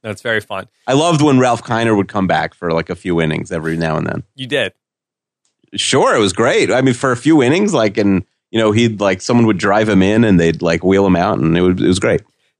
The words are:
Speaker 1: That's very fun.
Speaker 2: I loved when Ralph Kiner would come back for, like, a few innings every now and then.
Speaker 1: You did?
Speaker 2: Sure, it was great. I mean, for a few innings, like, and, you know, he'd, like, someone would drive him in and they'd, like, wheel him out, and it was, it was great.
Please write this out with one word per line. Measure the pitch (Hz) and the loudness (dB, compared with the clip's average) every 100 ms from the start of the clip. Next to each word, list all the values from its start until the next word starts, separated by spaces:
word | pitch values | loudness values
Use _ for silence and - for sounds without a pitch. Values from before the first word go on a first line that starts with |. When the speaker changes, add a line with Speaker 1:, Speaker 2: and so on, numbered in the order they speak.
Speaker 1:
That's | 110 98 | -14 -10
very | 120 110 | -6 -6
fun. | - 98 - _ - | -6 -12 -12 _ -2
Speaker 2:
I | |
loved | 135 170 151 | 0 2 2
when | 147 131 | 2 4
Ralph | 123 117 | 2 0
Kiner | - 113 117 104 | -4 -2 0 0
would | 92 | 0
come | 104 92 | -4 -2
back | 78 80 - | -2 -4 -8
for, | 87 | -4
like, | 82 82 | -4 -4
a | 85 | -8
few | 92 82 | -4 -2
innings | 80 78 - | -2 -4 -6
every | 85 80 82 | -8 -6 -4
now | 80 78 | -4 -4
and | 78 | -6
then. | - - - | -8 -12 -16
Speaker 1:
You | 127 | -8
did? | 139 95 - _ _ _ _ _ _ _ _ _ - | -4 -6 -8 _ _ _ _ _ _ _ _ _ -8
Speaker 2:
Sure, | - 131 247 151 | -2 0 2 2
it | |
was | 101 | 0
great. | 87 117 214 90 | 0 0 2 2
I | 123 | 2
mean, | 131 | 0
for | 120 135 | 0 -2
a | 120 | -2
few | 151 156 | 2 4
innings, | 120 175 208 | 4 2 0
like, | 151 107 101 | 0 0 0
and, | 101 95 - _ _ | 0 0 -4 _ _
you | 113 | 0
know, | 110 | 0
he'd, | 107 117 101 | 2 0 0
like, | 101 95 | -2 -2
someone | - 120 113 | 0 2 2
would | 92 | 0
drive | 104 104 107 | 0 0 2
him | 95 | 2
in | 92 110 | 2 2
and | 110 90 | 4 4
they'd, | 82 78 | 2 0
like, | 85 82 | -2 0
wheel | 90 98 98 | 2 2 2
him | 87 | 2
out, | 98 - | 0 0
and | 80 85 | 0 2
it | |
was, | 92 92 | 2 2
it | 92 | 0
was | 92 | 0
great. | 117 85 - _ _ | 0 -2 -6 _ _